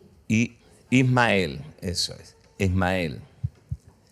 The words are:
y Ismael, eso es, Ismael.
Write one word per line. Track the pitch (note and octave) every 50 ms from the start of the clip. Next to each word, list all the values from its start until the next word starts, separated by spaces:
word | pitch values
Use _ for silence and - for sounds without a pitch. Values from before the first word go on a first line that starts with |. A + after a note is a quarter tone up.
| - - _ _ _
y | - G#2+ A2+ A#2+ - - _ _ - - _ _ _
Ismael, | B2 C3 C3 B2+ B2 B2 A#2+ A2 G2+ F#2+ F2 D2 C2 C#2 C#2 - - -
eso | F#2 F2+ E2+ - - F2 E2+
es, | E2+ - - - _ _ _ _ -
Ismael. | G2+ F2+ F#2 F#2+ F#2 F2+ F#2+ F#2 E2+ D2 A#1 - - - _ _ - - - _ _ - - - _ - - _ _ _